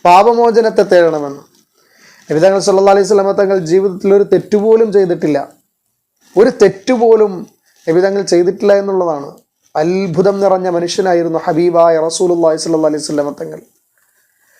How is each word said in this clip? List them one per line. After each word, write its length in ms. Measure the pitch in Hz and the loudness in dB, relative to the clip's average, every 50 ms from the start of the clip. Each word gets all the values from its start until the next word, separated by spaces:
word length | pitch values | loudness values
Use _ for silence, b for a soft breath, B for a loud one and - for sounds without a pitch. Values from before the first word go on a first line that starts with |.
| - | 2
പാപമോചനത്തെ 760 | 175 175 190 208 240 233 233 233 233 208 233 220 220 - 208 190 | 4 6 6 6 4 2 2 2 2 2 0 0 0 0 0 2
തേടണമെന്ന്. 600 | 185 190 175 170 160 160 151 143 139 139 143 - _ _ _ _ _ b b b b b b b b b b b - | 2 4 4 4 2 0 -4 -6 -10 -12 -14 -20 _ _ _ _ _ b b b b b b b b b b b -6
നബി 100 | 147 156 | 0 2
തങ്ങൾ 200 | 175 190 196 196 | 2 2 2 0
സല്ലല്ലാഹു 360 | 156 202 190 196 196 202 196 | 0 0 2 2 4 4 4
അലൈഹി 120 | 202 190 | 2 2
വസല്ലമ 240 | 180 214 202 196 196 | 2 0 0 0 0
തങ്ങൾ 260 | 190 202 202 190 196 | 0 -2 0 0 -2
ജീവിതത്തിൽ 520 | 180 165 156 175 190 196 202 180 190 - 196 202 | -2 -2 -2 0 0 0 -2 -4 -4 0 2 2
ഒരു 100 | 202 202 | 2 2
തെറ്റുപോലും 680 | 202 190 180 - - 214 208 208 220 220 220 - 208 190 | 0 -2 -2 -2 -2 -2 -2 2 2 2 2 2 2 0
ചെയ്തിട്ടില്ല. 540 | 202 190 175 175 165 180 151 143 139 139 - _ _ _ _ _ _ _ _ _ _ _ _ _ _ _ _ - | 0 0 0 -2 -4 -4 -4 -4 -4 -6 -10 _ _ _ _ _ _ _ _ _ _ _ _ _ _ _ _ 0
ഒരു 140 | 180 233 254 | 2 2 2
തെറ്റുപോലും 840 | 240 - 208 185 - - - - 254 220 233 226 226 214 214 202 185 170 - - _ _ _ _ _ _ _ | 2 2 2 2 2 -2 -4 -4 -2 0 2 2 2 2 2 0 -4 -8 -14 -16 _ _ _ _ _ _ _
നബി 120 | 165 165 180 | -2 0 0
തങ്ങൾ 220 | 190 196 196 202 | 0 0 -2 -4
ചെയ്തിട്ടില്ല 520 | 185 - 175 175 180 190 185 - 208 202 202 | -2 0 0 0 0 0 -2 -2 0 0 0
എന്നുള്ളതാണ് 560 | 202 196 196 190 185 180 165 151 139 139 151 - _ _ _ _ _ _ _ - | 0 0 -2 -4 -4 -4 -4 -6 -8 -10 -14 -18 _ _ _ _ _ _ _ -6
അത്ഭുതം 600 | 151 160 175 185 190 196 180 156 185 180 202 196 196 | -4 -2 -2 -2 -4 -4 -2 -2 0 0 0 0 0
നിറഞ്ഞ 280 | 202 190 190 185 185 185 | 0 0 0 0 -2 -4
മനുഷ്യനായിരുന്നു 680 | 170 170 175 175 - 214 190 190 175 170 165 165 160 156 - | -4 -4 -4 -4 -4 -4 -2 0 0 0 -2 -2 -4 -4 -4
ഹബീബായ 540 | 180 156 160 175 175 170 170 165 170 165 156 | -4 -2 0 0 2 2 2 4 4 2 0
റസൂലുള്ളാഹി 580 | 156 165 - - 190 175 175 170 165 160 160 | -2 -4 -4 -2 -2 -2 0 0 0 0 -2
സ്വല്ലല്ലാഹു 340 | 156 - 170 165 156 156 151 | -2 -4 -4 -4 -2 -2 -2
അലൈഹി 120 | 151 151 147 | -4 -4 -6
വസല്ലമ 300 | - 151 147 143 143 139 - | -6 -6 -6 -6 -6 -8 -12
തങ്ങൾ. 180 | 165 156 156 160 - _ _ _ _ _ _ _ _ _ _ _ _ _ _ _ _ _ _ | -14 -14 -16 -18 -20 _ _ _ _ _ _ _ _ _ _ _ _ _ _ _ _ _ _